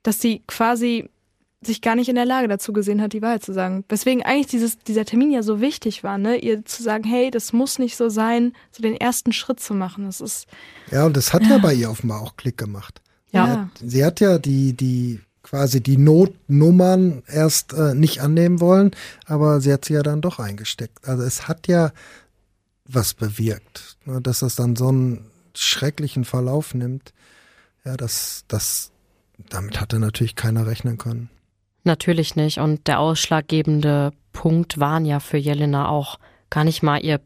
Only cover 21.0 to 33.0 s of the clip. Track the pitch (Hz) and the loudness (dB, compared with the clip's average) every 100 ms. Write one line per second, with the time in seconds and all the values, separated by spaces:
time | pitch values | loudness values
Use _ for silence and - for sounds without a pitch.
21 | - 127 123 - - - - 175 156 - | -6 -4 -4 -6 -8 -6 2 2 2 -2
22 | - - _ _ _ _ _ _ - 127 | -20 -20 _ _ _ _ _ _ -4 -2
23 | 104 - 107 104 110 104 _ - - - | -2 -4 -6 -2 -4 -4 _ -20 -20 -18
24 | - 131 123 120 131 - 120 117 131 131 | -10 -6 -4 -2 -4 -2 -2 0 2 2
25 | 127 117 - _ _ - - - 139 151 | 0 -4 -12 _ _ -6 -2 -2 -2 -4
26 | 147 139 120 127 127 143 151 127 123 131 | -6 -4 -2 -2 -2 -2 -4 -6 -6 -8
27 | - _ _ _ _ _ _ _ 135 131 | -12 _ _ _ _ _ _ _ -12 -8
28 | 120 - - - _ 107 - - - _ | -6 -6 -8 -12 _ -4 -4 -6 -8 _
29 | _ _ _ _ - 92 101 - 101 110 | _ _ _ _ -14 -10 -8 -6 -2 0
30 | 107 - 113 - 113 113 110 113 123 113 | -2 -2 -4 -2 -2 0 -2 -4 -6 -6
31 | 117 117 120 _ _ _ _ _ 175 160 | -8 -8 -10 _ _ _ _ _ -2 0
32 | - 165 156 - 151 - 156 151 - 127 | 0 0 -2 0 -2 0 -2 -2 0 0